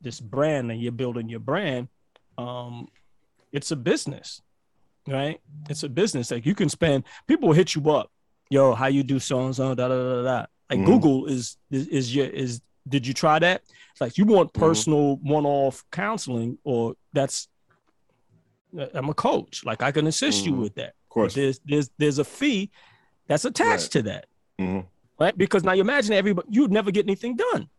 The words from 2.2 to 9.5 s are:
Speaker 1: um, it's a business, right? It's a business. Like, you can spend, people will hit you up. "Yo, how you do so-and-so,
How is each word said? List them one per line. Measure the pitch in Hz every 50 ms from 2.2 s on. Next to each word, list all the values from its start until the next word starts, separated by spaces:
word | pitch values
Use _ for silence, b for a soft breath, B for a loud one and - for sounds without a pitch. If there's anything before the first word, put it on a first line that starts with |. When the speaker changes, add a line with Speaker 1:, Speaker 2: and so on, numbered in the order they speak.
| _ _ _ -
Speaker 1:
um, | 120 120 123 123 123 123 120 120 - - _ _ _ _ _ _ _ _ _ _ _ _
it's | - 143 - -
a | 160
business, | 139 117 175 277 311 - 147 - - - - - - _ _ _ _ _ _ _ _ _ _ _ _ - 143
right? | 135 135 139 147 160 - _ - - - - -
It's | 147 151 -
a | 143
business. | 120 147 202 214 - 135 117 -
Like, | 135 120 113
you | 147 202
can | - - 147
spend, | - - 170 160 139 135 131 B B B B -
people | 294 339 277 185
will | 151
hit | 165 180 - -
you | 156 143 156
up. | 151 127 - - _ _ _ _ _ _ _ -
"Yo, | 135 135 135 131 113
how | 107 131 135
you | 139 139 135
do | 127 139 131
so-and-so, | - - 139 127 131 131